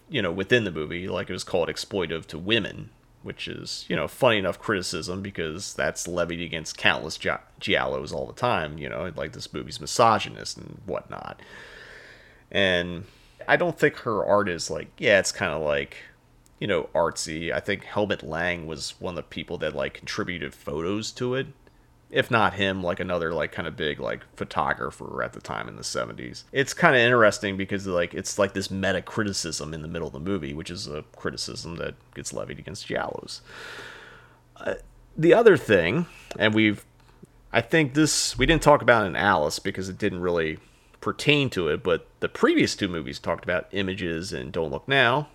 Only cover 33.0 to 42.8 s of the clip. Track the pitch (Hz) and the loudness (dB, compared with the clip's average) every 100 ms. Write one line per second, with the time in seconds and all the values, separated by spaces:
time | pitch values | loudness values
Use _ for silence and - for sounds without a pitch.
33 | - - - - - - - - - - | -4 -8 -10 -14 -16 -18 -16 -14 -16 -18
34 | - - - _ _ - 101 92 - - | -20 -20 -20 _ _ -10 -8 -8 -10 -20
35 | - - 165 185 233 180 - 98 82 139 | -12 2 6 10 12 10 8 4 6 2
36 | 175 - - - 110 107 107 101 - _ | -2 -8 -12 2 4 6 4 2 -6 _
37 | _ - - _ - - - 165 143 143 | _ -20 -20 _ -4 -2 2 2 4 4
38 | 151 - - - 135 156 - 147 113 117 | 2 2 -2 0 2 6 8 8 8 6
39 | 98 62 98 90 76 - 98 95 95 92 | 4 2 4 4 4 0 -4 -4 -6 -2
40 | 104 90 87 85 80 78 - _ _ _ | -2 0 0 2 0 -4 -12 _ _ _
41 | 107 - - 147 135 - 80 76 90 82 | -6 0 2 4 2 0 0 0 2 0
42 | - - - - 254 339 113 - | -2 -8 -8 2 4 4 2 0